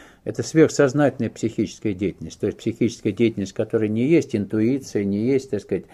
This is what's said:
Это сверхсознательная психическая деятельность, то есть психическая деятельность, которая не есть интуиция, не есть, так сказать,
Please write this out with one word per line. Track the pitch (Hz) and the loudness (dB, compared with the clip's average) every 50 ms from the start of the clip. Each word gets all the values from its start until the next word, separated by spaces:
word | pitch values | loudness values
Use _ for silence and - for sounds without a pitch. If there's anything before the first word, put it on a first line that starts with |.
| - - - _ _ | -20 -20 -20 _ _
Это | 107 110 - | -8 -6 -6
сверхсознательная | - - - 160 151 - - - 143 131 131 147 147 135 - - 117 107 | -8 0 4 6 6 6 6 4 2 2 4 2 2 2 2 0 -4 -4
психическая | - - - 110 - - 110 87 - - - 110 98 | -4 -4 -6 -4 -2 -2 -4 -4 -4 -6 -4 -4 -4
деятельность, | 90 101 90 78 - 82 80 - - | -2 -2 -4 -4 -6 -12 -14 -8 -4
то | - 101 | -4 -4
есть | 87 - | -4 -4
психическая | - 117 110 - 123 113 - - - 110 | -6 -6 -2 0 -2 -2 -2 -2 -4 -4
деятельность, | 95 101 120 113 113 - 98 95 | 0 2 0 0 2 -2 -6 -6
которая | - - 110 - - 113 110 107 | -4 -6 -4 -2 0 0 0 0
не | 107 113 123 143 | 0 0 2 4
есть | 170 156 131 - - | 4 2 2 2 -2
интуиция, | 107 101 98 - 110 107 120 139 135 - - - 107 101 | -4 -4 -2 0 0 2 2 0 -2 -4 -4 -4 -2 -2
не | 98 98 101 110 123 | 0 0 0 0 0
есть, | 139 131 131 - | 0 0 -2 -2
так | - 101 | -6 -8
сказать, | - - 101 87 - - | -4 -4 -4 -4 -4 -8